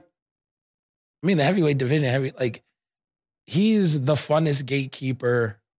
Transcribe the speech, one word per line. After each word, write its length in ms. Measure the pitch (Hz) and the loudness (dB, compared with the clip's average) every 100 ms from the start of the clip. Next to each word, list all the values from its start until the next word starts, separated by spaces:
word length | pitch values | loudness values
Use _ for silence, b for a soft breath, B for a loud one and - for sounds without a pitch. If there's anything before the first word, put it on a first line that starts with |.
| - _ _ _ _ _ _ _ _ _ _ _ | -8 _ _ _ _ _ _ _ _ _ _ _
I 40 | 175 | 0
mean, 100 | 175 | 2
the 60 | |
heavyweight 340 | 143 196 151 139 | 2 2 2 0
division, 300 | 123 151 135 | 0 0 0
heavy, 240 | 131 131 - | -2 -4 -4
like, 260 | 123 113 _ _ _ _ _ _ _ _ - | -6 -6 _ _ _ _ _ _ _ _ -6
he's 560 | 139 214 214 180 151 | 0 2 2 2 0
the 120 | 131 147 | 0 0
funnest 500 | - 151 160 139 131 | 2 0 2 -2 -2
gatekeeper 960 | 139 131 - 131 127 123 120 113 - _ | -4 -4 -6 -6 -2 0 0 0 -6 _